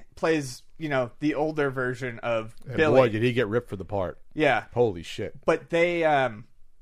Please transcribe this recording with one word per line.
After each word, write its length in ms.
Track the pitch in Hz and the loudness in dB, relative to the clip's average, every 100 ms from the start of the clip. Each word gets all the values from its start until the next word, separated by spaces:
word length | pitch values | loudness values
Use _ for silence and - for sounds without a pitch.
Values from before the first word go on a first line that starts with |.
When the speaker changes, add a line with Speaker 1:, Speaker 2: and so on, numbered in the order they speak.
| - - | -14 -4
Speaker 1:
plays, 480 | 170 160 135 - - - | 0 0 -2 -10 -18 -10
you 120 | 156 | -2
know, 220 | 135 120 - | -2 -2 -2
the 160 | 151 131 | -2 0
older 340 | 156 151 139 | -2 0 -2
version 500 | 131 127 123 131 117 | -2 -4 -4 -8 -6
of 360 | 120 113 110 - - | -2 -2 -4 -12 -6
Speaker 2:
And 80 | 120 | 2
Speaker 1:
Billy. 180 | 156 135 | 6 6
Speaker 2:
boy, 80 | 123 | 6
did 140 | 107 | 4
he 100 | 123 | 2
get 140 | 120 107 | 2 0
ripped 220 | 117 - | 0 -2
for 60 | 98 | -8
the 100 | 92 | -6
part. 340 | 101 87 - - | -4 -4 -6 -12
Speaker 1:
Yeah. 320 | 147 147 113 - | 0 2 2 0
Speaker 2:
Holy 300 | 120 120 87 | 0 0 0
shit. 320 | 80 - 101 - - | -10 -10 -10 -4 0
Speaker 1:
But 240 | 160 135 | 0 0
they, 340 | 170 175 170 | 0 2 2
um, 420 | 156 143 127 107 - - - - | 2 2 0 -4 -16 -20 -20 -20